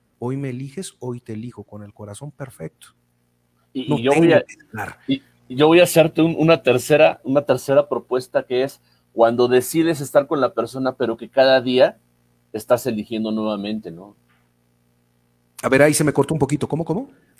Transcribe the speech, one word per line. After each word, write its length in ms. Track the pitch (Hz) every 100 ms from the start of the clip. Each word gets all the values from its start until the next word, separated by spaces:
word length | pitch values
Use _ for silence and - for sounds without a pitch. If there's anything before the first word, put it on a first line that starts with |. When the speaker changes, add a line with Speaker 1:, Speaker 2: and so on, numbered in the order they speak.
| _ _
Speaker 1:
"Hoy 160 | 120 135
me 140 | 139
eliges, 460 | 123 139 139 190 _
hoy 220 | 127 120
te 120 | -
elijo 300 | 110 120 110
con 200 | 101 104
el 100 | 104
corazón 380 | _ 104 101 147
perfecto. 560 | - 131 - 160 _ - _ _ _ _ _ _ _ _
Speaker 2:
Y, 140 | 135 131
Speaker 1:
No 100 | 147
Speaker 2:
y 40 |
yo 80 | 123
voy 100 | 143
Speaker 1:
tengo 140 | 165 156
Speaker 2:
a, 60 |
Speaker 1:
que 120 | - - _
dudar". 280 | 110 - - -
Speaker 2:
y, 140 | 135 - _ _
y 60 | 127
yo 120 | 151
voy 120 | 170
a 20 |
hacerte 380 | 175 165 156 -
un, 140 | 160 160
una 240 | 156 165
tercera, 580 | - 123 - 151 156 -
una 180 | - 139
tercera 440 | 143 120 - 139 143
propuesta 540 | 120 - 127 127 139
que 200 | 131 127
es 180 | 135 - _ _ _
cuando 360 | - 117 120 123
decides 520 | 123 123 160 165 147
estar 280 | 139 143 139
con 120 | 156
la 140 | 123
persona, 420 | - 117 131 131 123
pero 220 | 120 113
que 100 | 113
cada 320 | 135 131 131
día 380 | 123 127 151 - _ _ _ _ _
estás 320 | 107 - 120 127
eligiendo 440 | 107 104 113 110
nuevamente, 600 | 110 107 104 101 107 92
¿no? 240 | 85 101 101 _ _ _ _ _ _ _ _ _ _ _ _ _ -
Speaker 1:
A 60 | 123
ver, 120 | 131
ahí 120 | 147
se 100 | 151
me 100 | 151
cortó 200 | 139 135
un 60 | 160
poquito. 280 | 135 147 -
¿Cómo, 180 | 147 165
cómo? 240 | 170 269 _ _ _